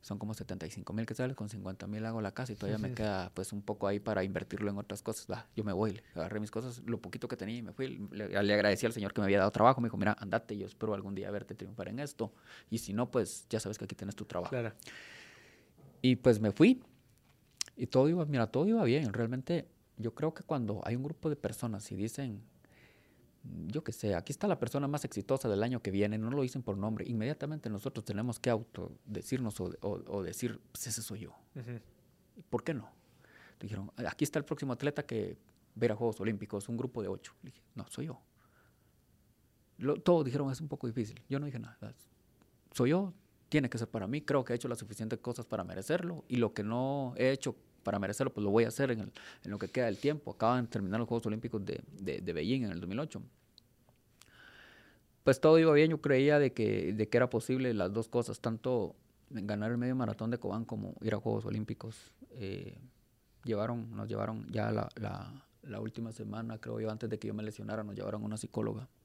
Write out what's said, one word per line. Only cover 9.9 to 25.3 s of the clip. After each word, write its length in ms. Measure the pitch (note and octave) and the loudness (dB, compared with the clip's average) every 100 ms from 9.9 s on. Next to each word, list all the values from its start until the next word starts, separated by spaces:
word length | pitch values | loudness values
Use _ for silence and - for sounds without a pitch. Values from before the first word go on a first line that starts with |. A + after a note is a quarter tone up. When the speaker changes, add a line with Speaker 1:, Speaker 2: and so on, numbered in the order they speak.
Speaker 1:
dijo, 80 | G#2+ | 2
"Mira, 200 | G2+ G#2 | 0 0
andate, 380 | G#2 A2 - G#2 | 0 0 0 -8
yo 80 | F#2+ | -8
espero 300 | - A2 G2+ | -6 -2 -2
algún 180 | G2 | -4
día 160 | G2 G2 | -6 -6
verte 240 | G2+ - | -6 -8
triunfar 340 | A2 F#2+ G2+ G2 | -12 -12 -8 -8
en 100 | A2+ | -6
esto. 340 | C#3+ - G#2+ - - - - | -8 -4 -6 -6 -20 -20 -6
Y 80 | A2+ | -6
si 140 | - | -2
no, 180 | G2+ A#2+ | -2 2
pues, 340 | B2+ G2 - - | 2 0 -2 -4
ya 120 | A2 | -2
sabes 180 | G#2 G#2 | -2 -6
que 80 | G2 | -8
aquí 80 | - | -8
tienes 200 | G2 G2+ | -8 -8
tu 100 | G#2 | -6
trabajo". 240 | F2+ F2 | -4 -2
Speaker 2:
Claro. 240 | B2+ A#2 - - - - - - - - - _ _ - - | -2 -4 -8 -18 -18 -18 -18 -20 -20 -20 -20 _ _ -20 0
Speaker 1:
Y, 140 | B2+ B2 | 4 6
pues, 240 | C3 A2 | 8 6
me 120 | G#2+ | 4
fui. 300 | - F#3+ C4 - _ _ _ _ _ _ _ - - | 8 8 8 0 _ _ _ _ _ _ _ -12 -6
Y 100 | B2 | 2
todo 240 | C3 C#3 | 6 6
iba, 160 | F3 D#3 | 6 2
mira, 220 | C#3 A2+ | 2 2
todo 180 | C3 F3+ | 4 4
iba 160 | A3+ | 4
bien. 300 | D#3 C3 C3+ | 6 4 2
Realmente, 540 | G2+ A#2 B2+ B2+ E3+ - _ _ - | 0 0 -2 -2 -2 -2 _ _ -6
yo 180 | A2+ - | -6 -2
creo 180 | D#3 | -2
que 80 | D#3+ | -2
cuando 400 | - D3+ A2 G2+ | -4 -2 0 -2
hay 120 | - A#2+ | -2 -2
un 80 | |
grupo 260 | C#3 D#3 D#3+ | -2 -4 -2
de 60 | D3 | -2
personas 560 | G#2 A2 A#2+ G#2 G#2 | -4 -4 -4 -4 -6
y 40 | G2+ | -4
dicen, 460 | G#2+ - C3+ G#2 A2 _ _ - - - _ _ _ _ - E2+ E2 | -4 -4 -6 -6 -12 _ _ -20 -20 -20 _ _ _ _ -12 -10 -6
yo 160 | B2 | -4
qué 80 | - | -6
sé, 220 | A#2 G#2 | -4 0
"Aquí 180 | F2+ F2+ | 0 0
está 160 | C#3+ G#3 | -2 0
la 120 | E3+ | 2
persona 280 | A#2 C#3+ C#3 | 0 0 0
más 160 | D3 | -2
exitosa 460 | - - G2 | -4 -6 0